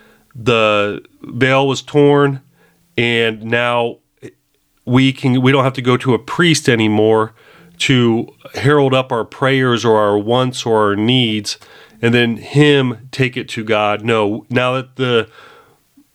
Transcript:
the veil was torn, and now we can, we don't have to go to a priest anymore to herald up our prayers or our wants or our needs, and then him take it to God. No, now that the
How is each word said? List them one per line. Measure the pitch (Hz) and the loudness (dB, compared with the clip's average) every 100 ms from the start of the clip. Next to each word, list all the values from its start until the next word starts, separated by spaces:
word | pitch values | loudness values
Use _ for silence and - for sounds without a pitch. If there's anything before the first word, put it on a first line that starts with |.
| _ _ _ 123 | _ _ _ -8
the | 110 113 110 104 104 98 - _ | -2 2 2 2 -2 -6 -12 _
veil | - 120 131 135 139 | -14 -2 0 2 0
was | 127 | -4
torn, | - 147 143 143 143 135 - _ _ _ _ - | -2 2 4 4 2 -2 -10 _ _ _ _ -4
and | 120 117 113 110 | 0 0 0 -4
now | 113 120 120 120 117 - _ _ 117 _ _ _ _ _ - | -4 -2 0 -2 -4 -8 _ _ -20 _ _ _ _ _ 0
we | 127 135 | 2 2
can, | 135 135 127 | 0 -2 2
we | 131 | 2
don't | 139 | 2
have | 131 | 0
to | 127 | -2
go | 123 123 | -2 -2
to | 131 113 | 0 -2
a | |
priest | - - 175 147 - | -4 -2 0 2 0
anymore | 120 110 107 110 110 110 - _ - - _ | 0 2 2 2 2 0 -8 _ -20 -20 _
to | - 131 120 113 - _ - - | 0 2 2 0 -4 _ -18 -4
herald | 113 147 135 131 | 0 2 2 0
up | 127 | -2
our | 120 | -6
prayers | 107 - 131 135 131 120 117 | -6 -4 -2 0 0 0 2
or | 110 | 2
our | 104 104 | 2 0
wants | 104 120 127 127 120 | 0 0 0 -4 -2
or | 110 104 | 0 2
our | 101 | 0
needs, | 110 127 120 110 104 - - - - _ | 0 2 0 -2 -6 -12 -16 -20 -20 _
and | 117 | 0
then | 120 120 110 | 2 0 -2
him | - 143 147 143 127 117 - | -4 2 4 4 0 -6 -14
take | - 127 127 | -6 -4 -4
it | 107 | -10
to | - | -10
God. | 107 107 104 104 | -2 0 0 -2
No, | 110 113 104 110 - | -2 0 0 -4 -4
now | 120 127 | -2 -2
that | 131 127 - | -4 -8 -6
the | 127 120 107 - - - _ _ _ _ _ | 0 0 -2 -12 -20 -20 _ _ _ _ _